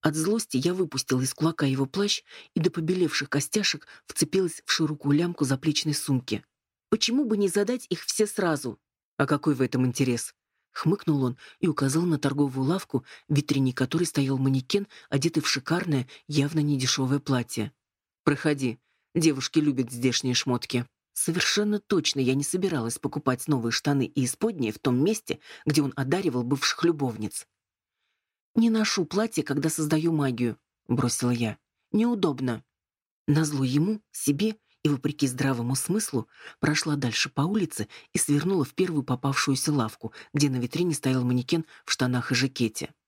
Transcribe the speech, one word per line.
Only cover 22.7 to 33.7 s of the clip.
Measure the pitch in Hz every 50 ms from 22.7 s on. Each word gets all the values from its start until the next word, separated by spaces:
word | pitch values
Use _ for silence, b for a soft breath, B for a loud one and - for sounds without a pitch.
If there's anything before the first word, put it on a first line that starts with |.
| 170 139 113 117 117 -
покупать | - 143 - 147 - - 127 127 -
новые | - 151 131 113 117 113
штаны | - - 147 143 139 127
и | - - 143 127
исподние | 120 - - - 226 214 165 131 107 107
в | -
том | _ 135 123 123 139
месте, | 190 220 214 - - - B B B B B B
где | - 139 151 147
он | 135 -
одаривал | - 131 131 143 185 196 165 123 123 120
бывших | 120 143 135 - - - - -
любовниц. | 170 170 147 143 127 110 107 107 104 - - - _ _ _ _ _ _ _ _ _ _ _ _ _ _ _ _ _ _ _ _ _ _
"Не | 233 226 233
ношу | 220 220 214 - - 202 175
платье, | 156 - 190 220 220 - - 143
когда | - 139 143 139 160
создаю | - - 156 151 160 156 156 170 165
магию", | 151 143 135 123 117 123 117 107 - _ _ _ _ _ _
бросила | 120 123 131 123 - - - 123
я. | 123 117 120 110 104 - _ _ _ _ _ _ -
"Неудобно". | 208 220 240 240 208 180 165 139 123 135 127 117 113 - _ _ _ _ _ _ _ _ _ _ _ _
Назло | - 147 156 160 147 151 139 135
ему, | 127